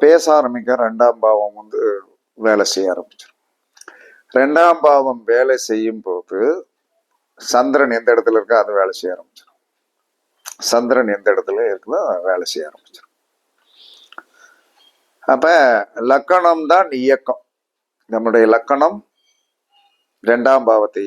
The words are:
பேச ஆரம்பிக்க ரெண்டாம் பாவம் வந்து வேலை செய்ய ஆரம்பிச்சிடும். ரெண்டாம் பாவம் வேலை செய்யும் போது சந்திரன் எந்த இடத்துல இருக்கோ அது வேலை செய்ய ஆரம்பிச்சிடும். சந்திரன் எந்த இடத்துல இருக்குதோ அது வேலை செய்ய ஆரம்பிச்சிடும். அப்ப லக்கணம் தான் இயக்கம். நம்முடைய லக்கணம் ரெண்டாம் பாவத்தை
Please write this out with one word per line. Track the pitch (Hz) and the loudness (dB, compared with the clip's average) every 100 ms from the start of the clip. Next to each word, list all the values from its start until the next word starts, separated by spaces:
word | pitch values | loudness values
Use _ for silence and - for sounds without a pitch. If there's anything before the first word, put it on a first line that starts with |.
| 147 | 4
பேச | 165 160 151 | 4 4 2
ஆரம்பிக்க | 127 123 113 123 117 | 0 -4 -4 -2 -2
ரெண்டாம் | 113 120 113 110 | 0 0 2 0
பாவம் | 107 104 104 | 0 -2 -8
வந்து | 107 - 117 101 95 _ _ - | -12 -6 -4 -4 -10 _ _ -6
வேலை | 110 107 98 - | 0 0 0 -2
செய்ய | 95 90 | -4 -4
ஆரம்பிச்சிடும். | - _ - _ _ _ _ _ - - - _ _ 127 | -8 _ -20 _ _ _ _ _ -20 -20 -20 _ _ 0
ரெண்டாம் | 139 151 170 165 151 | 2 4 2 4 2
பாவம் | 143 135 120 110 | 2 0 -4 -2
வேலை | 117 135 127 - | 0 0 -2 -2
செய்யும் | 110 110 110 95 | -4 -4 -6 -8
போது | 90 - 92 120 180 - _ _ _ _ _ _ _ - | -10 -8 -6 -4 -4 -8 _ _ _ _ _ _ _ -4
சந்திரன் | 123 131 139 139 117 | -2 0 0 0 -2
எந்த | 117 117 | 0 0
இடத்துல | 113 110 | 2 0
இருக்கோ | 101 117 | 2 0
அது | 104 101 | 0 -2
வேலை | 95 92 | -2 -4
செய்ய | 90 90 | -10 -10
ஆரம்பிச்சிடும். | 85 _ _ _ _ _ _ _ _ _ _ _ - - - | -14 _ _ _ _ _ _ _ _ _ _ _ -20 -12 -4
சந்திரன் | 120 120 127 113 101 | -2 0 -2 -2 -4
எந்த | 101 | -2
இடத்துல | 95 92 101 117 | -2 -2 -4 -4
இருக்குதோ | 95 - 160 170 | -6 -8 -6 -6
அது | 92 90 | -6 -4
வேலை | 92 87 | -6 -6
செய்ய | - 76 | -10 -12
ஆரம்பிச்சிடும். | - _ - _ _ _ _ _ _ _ _ - - _ - - _ _ _ _ _ _ _ _ _ - | -16 _ -20 _ _ _ _ _ _ _ _ -20 -20 _ -20 -20 _ _ _ _ _ _ _ _ _ -2
அப்ப | 135 156 170 135 113 101 - 120 | 0 4 4 4 2 -2 -6 0
லக்கணம் | 139 139 180 170 165 151 | 0 2 0 2 0 2
தான் | 175 180 135 | 0 0 -2
இயக்கம். | 127 135 - - _ _ _ _ _ _ - | 0 0 -2 -10 _ _ _ _ _ _ -8
நம்முடைய | 110 113 113 110 | -6 0 2 4
லக்கணம் | 113 - 139 156 208 - _ _ _ _ _ _ _ _ _ _ _ 110 | 2 0 0 -2 -4 -18 _ _ _ _ _ _ _ _ _ _ _ -2
ரெண்டாம் | 120 123 135 113 | 0 2 2 2
பாவத்தை | 110 104 - | 0 0 -4